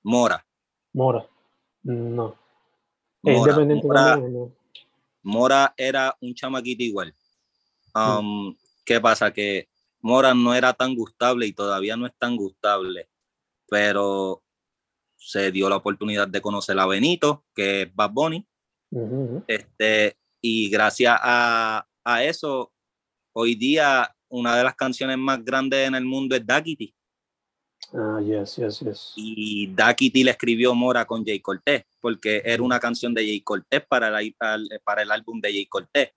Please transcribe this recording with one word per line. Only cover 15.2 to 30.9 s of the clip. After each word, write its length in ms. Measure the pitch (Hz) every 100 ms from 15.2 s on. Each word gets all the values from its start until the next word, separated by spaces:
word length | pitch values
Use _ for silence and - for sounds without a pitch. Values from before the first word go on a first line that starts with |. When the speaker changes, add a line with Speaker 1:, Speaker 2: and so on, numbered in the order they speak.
| - 101 98
Speaker 1:
dio 180 | 95 95
la 80 | 98
oportunidad 500 | 104 101 104 104 101
de 140 | 95
conocer 360 | 104 101 - 98
a 80 | 95
Benito, 600 | 98 143 175 147 147 _ -
que 280 | 98 98
es 120 | 90 95
Bad 160 | 104
Bunny. 340 | 113 160 165 - _ _ _ _
Speaker 2:
Ujú, 320 | 123 110 131
ujú. 200 | 127 135 -
Speaker 1:
Este, 680 | 110 - _ 110 107 107 - _ _
y 280 | 117 113 104
gracias 480 | 104 107 - 120 117
a, 680 | 123 120 120 117 110 107 - _
a 200 | 120 120
eso, 500 | 143 165 151 131 117 _ _ _ _ _ _
hoy 240 | 113 117 110
día 580 | 127 156 143 131 117 _ _
una 300 | 123 120 120
de 80 | 127
las 100 | -
canciones 420 | 135 123 135 131
más 260 | 135 131
grandes 440 | 113 135 135 135 135
en 80 | 131
el 80 |
mundo 320 | 127 131 135 127
es 100 | 110
Daquiti. 480 | 139 160 151 107 _ _ _ _ _ _ _ _ _ -
Speaker 2:
Ah, 260 | 123 107 110
yes, 360 | 104 107 101 -
yes, 220 | 113 107
yes. 320 | 113 104 - -
Speaker 1:
Y 580 | 110 110 107 104 98
Daquiti 520 | 95 110 120 131 131 127
le 60 |
escribió 440 | 120 120 113 123 120
Mora 300 | 123